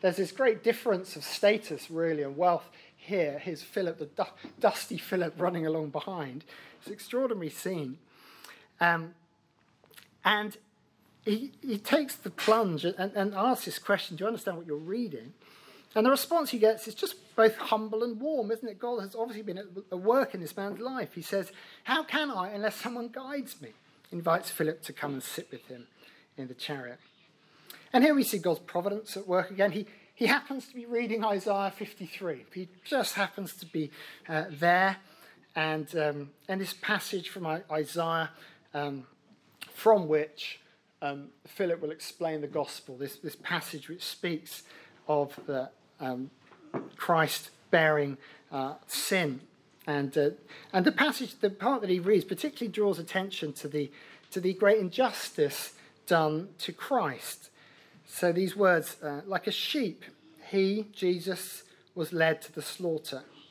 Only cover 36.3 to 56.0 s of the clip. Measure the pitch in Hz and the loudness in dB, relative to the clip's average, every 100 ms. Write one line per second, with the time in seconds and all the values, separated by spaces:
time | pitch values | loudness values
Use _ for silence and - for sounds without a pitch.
36.3 | - - 190 190 - - 202 - 196 175 | -12 -6 -4 -4 -6 -2 -2 -2 -6 -6
37.3 | 196 165 160 196 156 151 170 165 165 160 | -8 -4 -4 -2 -4 -2 -2 0 0 -2
38.3 | - - - _ 147 143 139 127 _ _ | -6 -20 -20 _ -6 -4 -6 -10 _ _
39.3 | _ _ - - - 220 214 165 151 151 | _ _ -20 -18 2 8 8 6 2 0
40.3 | - - - _ _ _ - 147 139 143 | -6 -12 -12 _ _ _ -10 -6 -6 -10
41.3 | - - - 185 170 156 156 - - 165 | -20 -12 -4 -2 0 -4 -8 -12 -6 -4
42.3 | 156 147 156 139 - - 127 139 - 165 | -4 -4 -4 -4 -6 -14 -10 -10 -10 -12
43.3 | - - 175 - 156 - 175 - - 180 | -10 -4 -4 -4 -10 -12 -10 -10 -6 -4
44.3 | 160 - - - - - - - 151 143 | -4 -8 -16 -18 -20 -20 -10 -2 0 0
45.3 | - - 135 131 - _ - 135 123 135 | -4 -6 -4 -6 -10 _ -10 -6 -6 -8
46.3 | - _ - - - - - - 165 156 | -12 _ -20 -10 -10 -10 -6 2 4 4
47.3 | - - - _ 170 160 151 143 135 - | 0 -8 -20 _ 4 6 4 2 -4 -12
48.3 | - - 143 135 - - - - 196 160 | -20 -10 -6 -6 -8 -8 -6 0 2 2
49.3 | 127 - _ _ _ - 147 139 147 143 | -2 -10 _ _ _ -2 0 0 2 2
50.3 | 147 - - - 190 185 - 294 - 247 | 0 -10 -20 -2 2 4 6 4 2 -6
51.3 | - 208 196 220 269 202 185 175 208 - | -2 -2 0 0 2 2 0 4 4 4
52.3 | 185 302 - 233 190 208 170 165 190 196 | -2 -4 -4 -4 0 2 0 -2 -2 -2
53.3 | 190 151 147 151 147 139 - - - - | -4 -6 -6 -6 -4 -4 -6 -20 -20 -10
54.3 | - 180 190 202 220 185 180 254 - - | -4 -2 4 6 6 4 2 2 2 -4
55.3 | - 147 - - - - _ | 0 0 0 -8 -12 -20 _